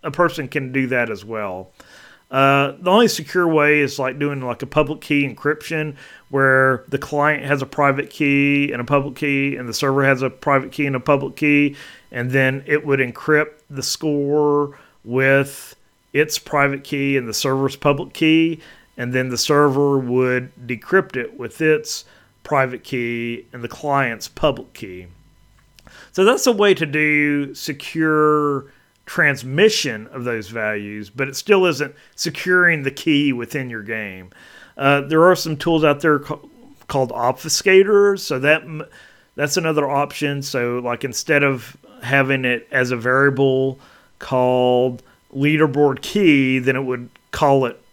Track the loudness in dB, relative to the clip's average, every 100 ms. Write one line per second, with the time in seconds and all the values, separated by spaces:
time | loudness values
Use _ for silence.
0 | -8 0 0 0 -6 -6 -4 -2 0 0
1 | -2 -6 -8 -8 -6 -8 -12 _ -20 -20
2 | -20 -20 _ 2 4 4 2 -2 2 4
3 | 4 2 -4 0 2 4 4 4 0 -2
4 | -6 -2 -4 -4 -8 -8 -2 0 0 -4
5 | -2 -2 -2 -4 -4 -4 -6 -6 -6 -10
6 | -20 -20 _ 0 4 4 4 0 -4 -8
7 | -4 0 0 0 -2 -4 -2 0 2 2
8 | -4 -2 0 2 2 2 0 -4 0 0
9 | 0 -6 -2 -2 -2 -4 -8 -4 0 2
10 | 2 2 0 -4 0 0 0 -4 -2 -2
11 | 2 0 0 -2 2 2 2 -2 -20 -20
12 | _ -6 -2 2 2 0 -2 -2 2 0
13 | 0 -4 0 0 0 _ _ -10 -8 -4
14 | -2 -2 0 2 2 2 -2 -8 -20 _
15 | -6 0 4 2 2 -8 -20 -20 _ _
16 | _ -2 -2 -2 -4 0 0 0 -6 -4
17 | 0 -2 -2 -4 -2 0 -2 0 -2 -2
18 | -6 -2 2 4 2 -4 -14 -20 _ -10
19 | -4 -4 -4 -4 0 2 4 2 2 0
20 | 0 0 0 -2 -4 -16 -10 -10 0 0
21 | 0 -8 -8 -10 -14 -2 2 2 0 -12
22 | -12 _ _ _ -4 0 0 -4 -8 -6
23 | -4 -6 -6 -8 -12 -14 -14 -10 -2 0
24 | 0 -4 -12 -2 -2 -2 -10 -16 -14 -14
25 | -18 -20 _ _ _ _ _ _ -20 -20
26 | -10 2 4 4 2 4 4 4 0 0
27 | 2 2 2 0 -4 -8 -10 -10 -8 -2
28 | 2 4 4 4 2 -2 -6 _ _ _
29 | -10 0 2 0 -4 0 2 2 -4 -8
30 | -12 -10 -6 -6 -6 -6 -4 -4 -8 -12
31 | -14 -8 -6 -6 2 4 4 0 -6 -8
32 | _ -8 -8 -6 0 4 4 2 -2 -4
33 | 0 2 2 -2 -6 -8 -8 -10 -8 -8
34 | -8 -12 -18 -20 -20 -20 -20 0 2 2
35 | 2 4 4 4 -2 -4 0 2 2 2
36 | 0 0 -2 -14 -14 _ -20 -20 _ -2
37 | -2 0 -2 -2 -4 -2 2 2 4 4
38 | 4 0 -4 -2 2 0 0 -14 -14 -18
39 | -20 _ _ -6 -4 -2 0 0 0 0
40 | -2 -4 -4 -4 -4 -4 -2 -4 -4 -6
41 | -6 -8 0 2 2 -2 -8 -20 -20 -16
42 | -2 0 2 0 0 -4 -2 -2 0 -2
43 | 0 2 2 2 2 2 -2 -4 -18 _
44 | _ _ -6 0 2 2 4 4 2 -2
45 | _ _ _ -2 0 2 2 4 2 2
46 | -4 2 4 6 4 2 0 -2 -2 -6
47 | -8 _ _ 0 4 4 2 -4 _